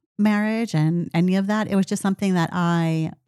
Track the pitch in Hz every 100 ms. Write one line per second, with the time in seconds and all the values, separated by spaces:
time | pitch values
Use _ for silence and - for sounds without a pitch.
0 | _ - 208 208 214 220 233 156 156 170
1 | 170 170 180 190 196 214 214 196 190 202
2 | 196 190 196 185 165 - 170 170 165 160
3 | 160 -